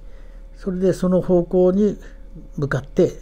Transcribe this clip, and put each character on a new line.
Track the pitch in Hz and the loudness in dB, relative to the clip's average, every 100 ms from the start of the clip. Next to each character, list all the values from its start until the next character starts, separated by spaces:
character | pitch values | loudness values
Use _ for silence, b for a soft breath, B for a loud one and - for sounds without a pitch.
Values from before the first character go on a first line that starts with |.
| b b b b b - | b b b b b -12
そ | - | -6
れ | 180 | 0
で | 185 | 0
そ | 170 180 | 2 2
の | 180 | 2
方 | 165 175 170 | 4 2 4
向 | 185 180 | 4 4
に | 190 208 - - B B - - - | 4 2 0 -8 B B -16 -12 -6
向 | 139 | -2
か | 135 | -2
っ | |
て | - - 160 - | -2 2 2 2